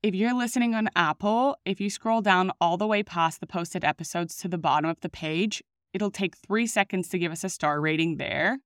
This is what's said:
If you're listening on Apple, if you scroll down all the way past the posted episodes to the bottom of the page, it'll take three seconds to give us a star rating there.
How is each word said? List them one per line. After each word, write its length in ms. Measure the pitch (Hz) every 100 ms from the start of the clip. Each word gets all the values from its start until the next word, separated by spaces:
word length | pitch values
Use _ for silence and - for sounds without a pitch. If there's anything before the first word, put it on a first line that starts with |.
If 100 | 214
you're 200 | 185 226
listening 420 | 247 240 254 240 226
on 140 | 220 -
Apple, 600 | 165 156 202 226 269 277 -
if 160 | 190
you 80 | 202
scroll 320 | - 226 226
down 300 | 202 185 185 -
all 160 | 175 175
the 100 | 214
way 140 | 208
past 360 | 208 175 165 -
the 80 | -
posted 360 | 185 170 180
episodes 540 | 151 156 165 170 170 -
to 100 | 180
the 100 | 175
bottom 320 | 156 143 156
of 100 | 165
the 80 | 175
page, 540 | - 156 160 214 - - _ _
it'll 180 | 196 208
take 260 | 196 190 -
three 300 | - 214 233
seconds 420 | - 196 190 175
to 100 | 185
give 120 | 170
us 120 | 165
a 60 | 190
star 320 | - 151 147
rating 360 | 156 160 165 143
there. 420 | - - 170 269